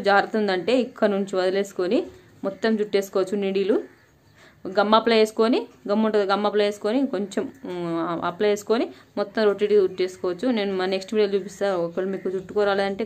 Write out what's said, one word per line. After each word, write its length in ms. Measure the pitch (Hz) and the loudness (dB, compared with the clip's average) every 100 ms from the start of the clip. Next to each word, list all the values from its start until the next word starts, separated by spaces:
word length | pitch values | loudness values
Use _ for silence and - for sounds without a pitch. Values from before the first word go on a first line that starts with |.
| 196 | 4
జారుతుందంటే 680 | 202 196 220 208 185 175 262 233 | 2 2 0 0 0 2 0 0
ఇక్కడ 240 | - 214 196 | 0 0 0
నుంచి 200 | 196 185 | -2 -2
వదిలేసుకొని 580 | 185 196 196 - 180 240 359 - - - 196 | 0 0 -2 -4 0 0 -2 -12 -20 -8 -8
మొత్తం 320 | 196 226 220 | -2 0 0
చుట్టేసుకోవచ్చు. 560 | 208 202 196 202 185 208 196 | 0 -2 0 -2 -2 -2 -2
నిడిలు 320 | 190 196 320 - - _ _ _ _ - _ 185 196 | 0 2 0 -2 -16 _ _ _ _ -20 _ -6 0
గమ్ 140 | 208 220 | 4 4
అప్లై 160 | 226 226 | 4 4
చేసుకొని, 400 | 220 - 226 339 466 - - | 4 2 2 2 -2 -10 -2
గమ్ 120 | 208 220 | 0 2
ఉంటుంది, 180 | 208 196 | 2 2
గమ్ 120 | 202 208 | 2 0
అప్లై 160 | 202 208 | 2 0
చేసుకొని 280 | 202 208 254 269 | 0 -2 0 0
కొంచెం, 320 | 185 202 - 190 - 190 | -2 -4 -4 -6 -8 -10
ఉమ్, 260 | 180 170 165 170 165 175 | -6 -4 -2 -4 -4 -6
అప్లై 200 | 175 214 208 | -2 0 0
చేసుకొని 300 | - 226 330 - - - | 0 -2 -2 -8 -12 -6
మొత్తం 200 | 202 - 208 | -4 2 2
రొటేట్ 240 | 196 208 208 | 2 4 4
చుట్టేసుకోవచ్చు. 640 | 185 185 185 - 185 175 254 226 | 4 0 -4 -4 -6 -2 -2 0
నేను 160 | 196 190 | 0 -2
మా 60 | 185 190 | -2 -2
నెక్స్ట్ 180 | 190 214 | -2 0
వీడియో 140 | 202 196 | 2 0
చూపిస్తా. 320 | 190 - 202 180 170 | -4 -4 -2 0 -2
ఒకవేళ 240 | 170 190 190 | -2 -4 -4
మీకు 200 | 185 185 | -4 -6
చుట్టుకోరాలంటే 680 | 180 208 202 196 196 196 | -4 0 2 2 0 -2